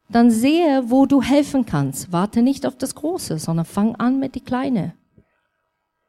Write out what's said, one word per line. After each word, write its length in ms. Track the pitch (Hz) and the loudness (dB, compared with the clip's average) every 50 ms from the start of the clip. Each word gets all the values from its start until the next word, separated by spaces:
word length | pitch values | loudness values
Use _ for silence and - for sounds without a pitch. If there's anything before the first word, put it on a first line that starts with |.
| _ - | _ -2
dann 200 | 208 233 240 240 | 2 4 4 4
sehe, 540 | 226 220 233 269 302 330 349 311 269 269 254 | 4 4 2 2 2 2 2 2 2 0 0
wo 220 | 226 247 269 277 262 | 2 4 4 4 4
du 160 | 277 277 226 | 4 2 2
helfen 420 | 233 269 285 294 285 - 269 240 | 4 2 2 2 2 0 -2 -2
kannst. 460 | - - 147 139 135 139 - - - | 0 -2 -2 -2 -2 -4 -8 -10 -4
Warte 320 | 175 170 185 214 - 233 233 | -2 -2 -2 0 0 0 2
nicht 240 | 262 277 - - - | 2 0 -2 -4 -8
auf 100 | - - | -6 -6
das 160 | - 269 - | -8 -10 -8
Große, 460 | - - 302 359 339 - - 165 156 | -8 -6 -6 -6 -6 -6 -6 -8 -6
sondern 260 | - - 165 165 165 | -4 -4 -4 -4 -4
fang 300 | - - 202 202 226 - | -4 -4 -2 -2 -2 -2
an 240 | 208 220 247 262 269 | -2 -2 -2 -2 -2
mit 160 | 269 262 - | -4 -6 -8
die 60 | 254 | -10
Kleine. 520 | - - 240 247 262 285 254 202 156 170 - _ _ _ _ _ _ _ _ _ _ _ _ _ _ _ _ _ _ _ _ _ _ | -10 -6 -6 -4 -4 -2 -2 -2 -4 -6 -8 _ _ _ _ _ _ _ _ _ _ _ _ _ _ _ _ _ _ _ _ _ _